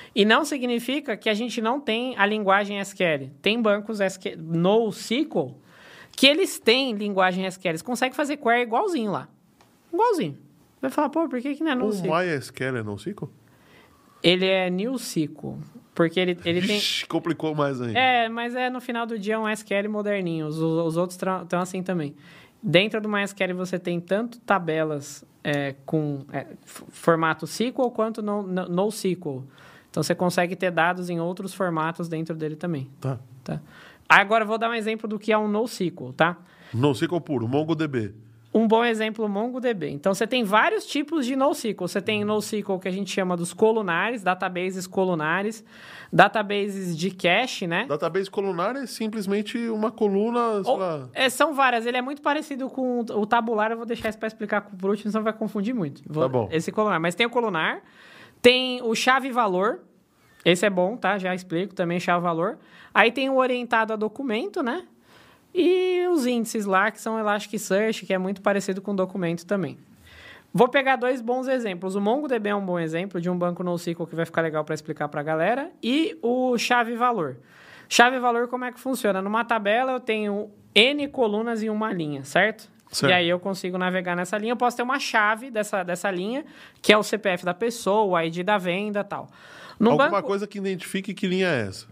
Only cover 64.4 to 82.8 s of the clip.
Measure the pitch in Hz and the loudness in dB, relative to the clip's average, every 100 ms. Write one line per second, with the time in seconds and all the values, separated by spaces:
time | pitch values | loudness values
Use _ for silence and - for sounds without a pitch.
64.4 | 392 381 247 339 349 _ _ - - _ | -2 -4 -2 -4 -8 _ _ -20 -20 _
65.4 | _ 359 294 370 370 359 359 339 247 240 | _ 2 4 4 2 0 2 2 2 0
66.4 | 226 226 202 190 214 214 226 220 214 208 | 0 -2 2 4 2 0 -4 -2 0 -2
67.4 | 208 214 - 190 220 214 180 190 185 190 | -2 -6 0 2 2 -2 -2 -2 -2 -2
68.4 | 208 196 196 190 196 202 185 196 170 165 | 0 0 0 -4 -4 -2 -2 -2 -2 -2
69.4 | - 202 147 131 - - - - - - | -2 -4 -4 -8 -18 -20 -20 -20 -20 -20
70.4 | - 175 247 277 262 262 247 262 226 254 | -2 4 4 4 2 2 2 0 -2 -2
71.4 | 262 262 226 180 190 196 202 262 302 240 | 0 0 -2 -4 -4 -2 0 0 0 -2
72.4 | 208 202 190 175 165 160 196 185 170 180 | 0 -2 -2 -2 -2 -2 -4 -4 -2 0
73.4 | 175 175 180 175 175 170 160 160 165 - | -2 -2 -4 -4 -4 -6 -6 -4 -2 0
74.4 | 165 156 151 156 165 151 147 151 147 156 | 0 0 -4 -6 -6 -6 -6 -4 -2 0
75.4 | 175 254 320 - 226 277 320 - 233 254 | 0 0 -4 -6 -2 0 0 -2 -2 0
76.4 | 254 240 - 247 233 233 247 233 147 131 | 2 0 2 2 2 0 0 0 -2 -6
77.4 | - - - - - - 240 262 247 233 | -16 -20 -20 -20 0 6 6 4 2 0
78.4 | 240 247 247 240 262 262 214 190 196 220 | 0 -4 -6 -6 -4 0 2 0 0 0
79.4 | 233 226 202 226 262 254 240 220 208 202 | 2 0 2 2 2 -2 -2 -2 -2 -4
80.4 | 208 - - 202 240 294 277 269 226 208 | -6 -12 2 6 6 6 -2 0 0 0
81.4 | 233 226 220 214 220 180 151 143 135 175 | -2 -2 -2 -2 -2 -2 -4 -6 0 2
82.4 | 208 220 - _ | 2 0 -12 _